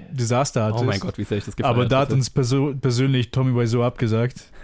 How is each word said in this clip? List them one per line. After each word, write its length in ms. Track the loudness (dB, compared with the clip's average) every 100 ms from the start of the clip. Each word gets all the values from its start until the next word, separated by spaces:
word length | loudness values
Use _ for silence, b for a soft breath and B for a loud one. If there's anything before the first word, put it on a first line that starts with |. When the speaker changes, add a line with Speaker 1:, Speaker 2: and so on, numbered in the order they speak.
| -12
Speaker 1:
Disaster 520 | -4 0 0 0 0
Artist. 200 | 0 0
Speaker 2:
Oh 20 | 0
mein 140 | -2
Gott, 180 | -4 -6
wie 60 |
sehr 160 | -4 -4
ich 60 | -4
das 100 | -4
gefeiert 200 | 0 2
Speaker 1:
Aber 120 | 2
da 120 | 2
hat 80 | 2
Speaker 2:
hätte. 60 | 2
Speaker 1:
uns 140 | 0
perso-, 460 | 0 0 2 0 0
persönlich 520 | 0 2 2 2 0
Tommy 240 | 0 0 2
Wiseau 220 | 2 2
abgesagt, 680 | 0 0 0 0 0 -4 -18 -8